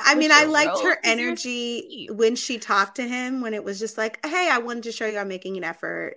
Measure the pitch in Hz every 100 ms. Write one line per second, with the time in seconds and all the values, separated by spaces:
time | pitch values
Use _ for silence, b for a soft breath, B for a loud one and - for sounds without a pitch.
0 | - 302 311 294 302 302 302 185 - -
1 | 240 226 240 240 247 240 240 233 - 240
2 | - 208 226 247 - 233 - 202 202 -
3 | 240 247 254 262 233 214 196 196 220 -
4 | 220 - 302 359 349 254 233 240 226 220
5 | 220 208 196 185 190 190 165 165 165 170
6 | 170